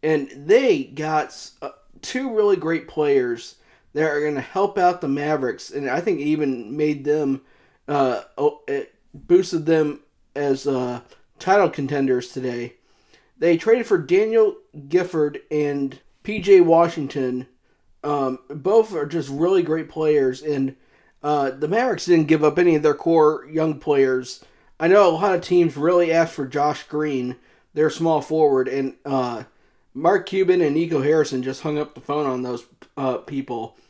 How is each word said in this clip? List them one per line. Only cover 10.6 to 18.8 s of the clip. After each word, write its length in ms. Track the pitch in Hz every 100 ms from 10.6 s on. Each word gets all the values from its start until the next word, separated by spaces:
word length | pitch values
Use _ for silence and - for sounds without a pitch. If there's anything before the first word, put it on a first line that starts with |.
| 143
uh, 360 | 131 127 120 - _ _ -
title 300 | - 202 180
contenders 640 | - 135 143 135 127 123
today. 440 | - 127 120 120 - _ _ _ _ _ -
They 200 | 165 165
traded 280 | 220 233 226
for 120 | 196
Daniel 580 | 139 180 220 226 214 - _ 151 139
Gifford 540 | 175 180 160 147 143 -
and 480 | 151 147 143 139 131 _ _
P 160 | - 214
J 220 | 185 190
Washington. 840 | 165 165 170 170 135 143 127 127 123 _ _ _ _ _
Um, 380 | 143 147 135 127 -
both 480 | 151 160 220